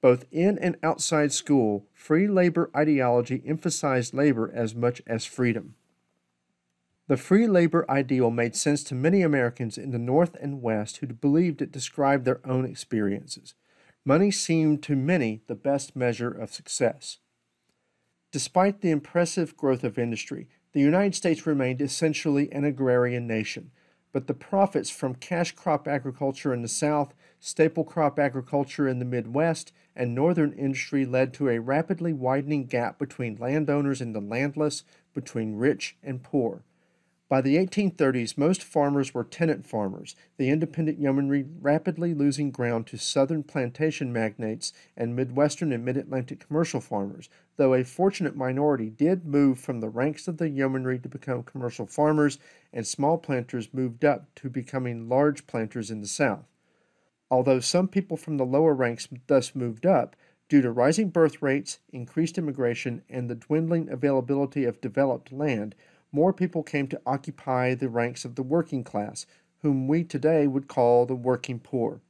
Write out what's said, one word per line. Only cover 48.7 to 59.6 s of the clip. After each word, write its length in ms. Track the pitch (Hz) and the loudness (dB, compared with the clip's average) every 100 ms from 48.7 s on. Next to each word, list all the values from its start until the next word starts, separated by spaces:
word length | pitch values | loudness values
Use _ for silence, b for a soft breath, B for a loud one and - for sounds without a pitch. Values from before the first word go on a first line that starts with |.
| 135 110 | 0 -4
did 360 | 110 151 185 165 | 0 0 0 0
move 340 | 143 143 127 | 4 4 2
from 200 | - 123 | -4 -6
the 80 | 110 | -6
ranks 400 | 110 139 - - | -2 -2 -2 -8
of 120 | 160 | -4
the 100 | 165 | -4
yeomanry 500 | 139 135 131 127 127 | -2 -2 -2 -2 -4
to 80 | 127 | -6
become 360 | 127 - 123 | -14 -6 -6
commercial 420 | 123 131 123 - 110 | -6 -8 -8 -8 -10
farmers, 520 | - 151 151 147 139 b b b | 0 2 4 2 0 b b b
and 120 | - 110 | -10 -8
small 320 | - 139 165 | -2 0 0
planters 560 | 165 135 123 127 113 | 0 -4 -4 -8 -8
moved 300 | 131 127 117 | -4 -6 0
up 240 | 151 123 - - | 0 0 -4 -12
to 140 | 135 | -10
becoming 580 | 127 123 135 127 117 113 | -8 -6 -6 -4 -6 -2
large 400 | 127 147 147 - | 2 2 0 -6
planters 420 | 120 110 123 107 | -6 -4 -6 -8
in 120 | 110 | -8
the 60 | 104 | -8
South. 380 | - 139 101 - _ _ _ _ _ _ _ _ | 0 0 0 -8 _ _ _ _ _ _ _ _
Although 320 | 127 127 131 | 0 4 2
some 260 | 120 175 185 | 2 0 2
people 300 | 196 196 165 | -2 -4 -8
from 180 | - 147 | -6 -4
the 100 | 127 | 0
lower 280 | 135 160 | 2 4
ranks 340 | 139 123 117 - 127 _ | 4 0 -2 -10 -16 _
thus 280 | 139 123 | 2 2
moved 300 | 139 | -6